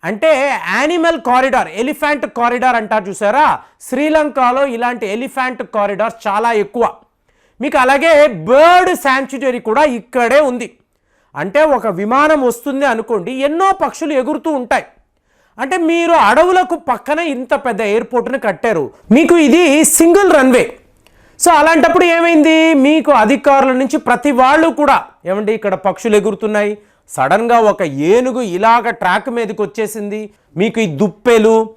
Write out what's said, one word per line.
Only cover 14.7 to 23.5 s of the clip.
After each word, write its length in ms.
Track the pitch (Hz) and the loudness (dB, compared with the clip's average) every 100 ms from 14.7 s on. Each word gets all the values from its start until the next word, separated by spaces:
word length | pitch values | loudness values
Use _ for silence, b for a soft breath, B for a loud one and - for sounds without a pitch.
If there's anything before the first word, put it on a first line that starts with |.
| 247 - _ _ _ _ _ _ - | -4 -4 _ _ _ _ _ _ -12
అంటే 200 | 262 370 | -6 -2
మీరు 340 | 330 339 339 | -2 0 2
అడవులకు 640 | 330 208 247 349 370 359 339 | 2 4 4 2 2 0 -4
పక్కన 440 | - 240 - 302 | -6 -6 -4 -4
ఇంత 340 | 339 254 254 | -4 -6 -4
పెద్ద 280 | 285 254 208 | -4 -4 -4
ఎయిర్‌పోర్ట్‌ని 580 | 220 214 240 247 233 262 | -2 -2 -2 -6 -4 -4
కట్టారు, 520 | 220 175 - 180 127 b b | -4 -4 -2 -2 -4 b b
మీకు 260 | 233 330 339 | 2 4 4
ఇది 460 | 294 302 349 285 | 4 4 4 2
సింగిల్ 500 | 311 - 330 349 392 | 2 2 4 4 4
రన్‌వే. 320 | 311 262 240 165 - _ _ b b b b | 4 4 2 0 -6 _ _ b b b b
So 120 | - | 2
అలాంటప్పుడు 540 | 320 311 330 330 349 359 | 4 4 4 2 4 2
ఏమైంది? 680 | 330 339 330 302 320 320 | 2 2 4 4 4 4
మీకు 380 | 311 262 311 294 | 4 4 2 2
అధికారుల 600 | 269 220 277 - | 2 2 2 2